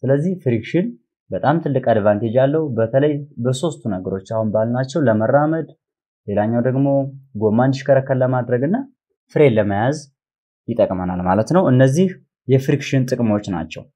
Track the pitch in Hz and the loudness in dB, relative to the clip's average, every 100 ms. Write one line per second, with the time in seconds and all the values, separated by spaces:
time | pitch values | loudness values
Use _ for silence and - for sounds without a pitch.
0 | 127 143 165 185 - 113 113 160 214 - | 0 0 0 -2 -2 -2 0 -2 -2 -6
1 | _ _ _ 95 123 156 156 135 123 113 | _ _ _ -4 0 0 0 -2 0 2
2 | 101 104 117 113 135 151 156 113 113 135 | 2 2 0 2 2 0 -2 -2 0 2
3 | 147 147 143 - 120 131 175 - 117 95 | 0 -2 -8 -6 -4 -2 -4 -6 -6 -6
4 | 92 95 95 113 110 104 113 120 131 175 | -6 -8 -6 -4 -2 0 0 -2 -2 0
5 | 139 110 110 139 151 160 156 - _ _ | 2 2 2 2 2 -2 -6 -14 _ _
6 | _ _ - 101 107 117 123 131 139 139 | _ _ -6 -2 0 0 0 0 2 0
7 | 139 - - 107 107 110 131 135 - 135 | -2 -8 -16 -2 0 2 2 0 2 2
8 | 131 131 127 127 120 120 139 220 277 _ | 2 0 0 0 -2 -2 0 -2 -6 _
9 | _ _ _ - 147 110 101 98 120 156 | _ _ _ 2 4 4 0 0 -2 -2
10 | - _ _ _ _ _ - 117 98 92 | -8 _ _ _ _ _ -10 0 0 0
11 | 90 90 90 95 110 165 175 127 135 143 | -4 -4 0 0 2 2 4 4 4 4
12 | 190 180 _ _ - 131 135 143 - 135 | 0 -2 _ _ 0 0 2 -2 0 -2
13 | 123 123 117 104 101 87 80 - - | 0 -2 0 0 -2 -6 -8 -12 -18